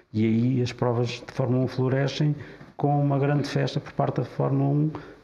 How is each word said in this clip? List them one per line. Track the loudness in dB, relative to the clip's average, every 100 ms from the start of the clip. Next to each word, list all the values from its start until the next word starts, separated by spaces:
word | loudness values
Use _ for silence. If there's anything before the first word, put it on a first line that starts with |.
| -6
E | 0 2
aí | 4 2 2
as | 0
provas | 0 0 0 -2
de | -4 -8
Fórmula | -2 0 2
um | 0
florescem | 0 0 2 0 0 0 0 -6 -18 -20 -4
com | 0 2
uma | 2 2
grande | 2 2 0
festa | 0 0 -2
por | -6
parte | -2 -2 0
da |
Fórmula | -4 -2 0 2 2
um, | 2 0 -2 -14 -20